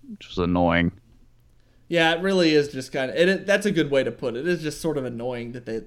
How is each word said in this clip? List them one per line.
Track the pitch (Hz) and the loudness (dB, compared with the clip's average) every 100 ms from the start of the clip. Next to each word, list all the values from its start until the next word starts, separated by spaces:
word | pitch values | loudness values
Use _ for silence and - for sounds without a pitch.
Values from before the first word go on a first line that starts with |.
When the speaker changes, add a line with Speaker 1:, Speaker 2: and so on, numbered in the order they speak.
| 277 | -18
Speaker 1:
which | 214 - | -18 -12
was | - | -4
annoying. | 87 87 87 85 87 - _ - - _ _ _ _ _ _ | 0 2 4 4 0 -2 _ -20 -20 _ _ _ _ _ _
Speaker 2:
Yeah, | 170 165 | 2 2
it | 165 | 2
really | 185 190 165 | 0 4 6
is | 151 143 | 4 2
just | 135 131 | -4 -8
kinda, | 147 131 139 | -4 -4 2
it, | 180 | 2
it, | 190 - | 2 2
that's | 202 202 | 0 2
a | |
good | 165 143 | 0 2
way | 139 | 2
to | 127 | 0
put | 120 131 117 | -4 -6 -4
it. | |
It | 160 | -2
is | 175 | -2
just | 156 147 | -4 -6
sort | 170 143 | -4 -4
of | 127 | -6
annoying | 117 120 123 117 | -6 -8 -8 -10
that | 123 120 | -12 -8
they, | 113 | -8